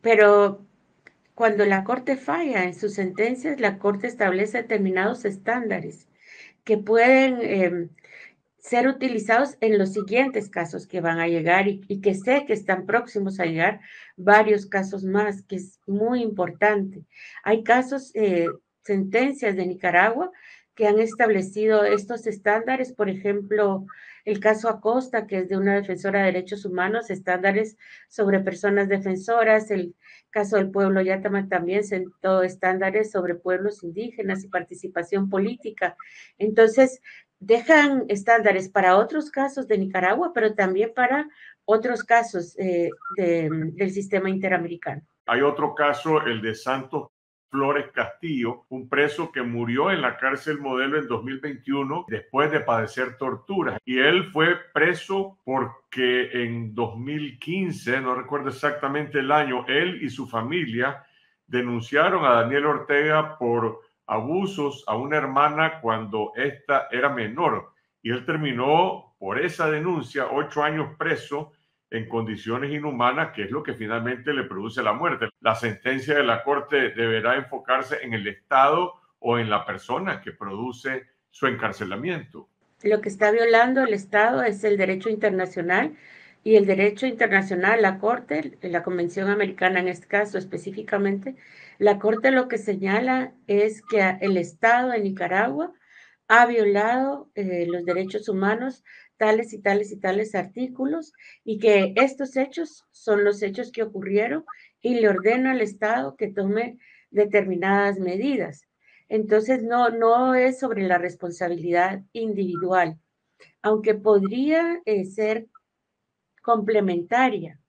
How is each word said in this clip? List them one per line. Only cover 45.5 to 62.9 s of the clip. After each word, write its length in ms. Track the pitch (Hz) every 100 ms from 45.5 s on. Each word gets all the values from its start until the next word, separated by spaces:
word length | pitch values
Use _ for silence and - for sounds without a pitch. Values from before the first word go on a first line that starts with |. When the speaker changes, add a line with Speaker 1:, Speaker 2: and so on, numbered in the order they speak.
| 147 147
Speaker 2:
caso, 480 | - 147 143 160 156
el 200 | 123 113
de 120 | 110
Santos 560 | 107 131 131 131 151 - _ _ _ _
Flores 380 | 139 139 143 139
Castillo, 720 | 131 113 - 170 139 117 123 -
un 180 | 131 127
preso 420 | 135 147 147 160
que 120 | 131
murió 500 | 120 117 117 123 175
en 100 | 180
la 140 | 127 -
cárcel 440 | 131 135 156 151
Modelo 380 | 139 127 135 151
en 120 | 131
dos 120 | 113
mil 200 | 127 135
veintiuno 640 | 147 131 - 139 135 165 175
después 420 | 107 - 135 151
de 120 | 151
padecer 560 | - 113 107 - 127 117
torturas. 600 | 131 - - 196 131 101
Y 160 | - 127
él 320 | 139 180 -
fue 240 | 151 165 175 -
preso 640 | 147 165 175 - 196 196 -
porque 880 | - 131 120 - - 131 127 123 123
en 420 | 123 120 117 113
dos 240 | 107 113 113
mil 400 | 131 151 147 113
quince, 600 | 151 185 185 - 117 131
no 160 | 127 127
recuerdo 320 | 123 143 135
exactamente 720 | 131 147 143 135 147 147 143
el 140 | 135
año, 320 | 147 143 123 123
él 340 | 139 180 175
y 80 | 139
su 180 | 120 123
familia 760 | 117 117 175 139 117 131 143 _ _ _ _ -
denunciaron 800 | 123 123 120 113 143 175 185
a 120 | 143 117
Daniel 320 | 117 143 147
Ortega 680 | 143 -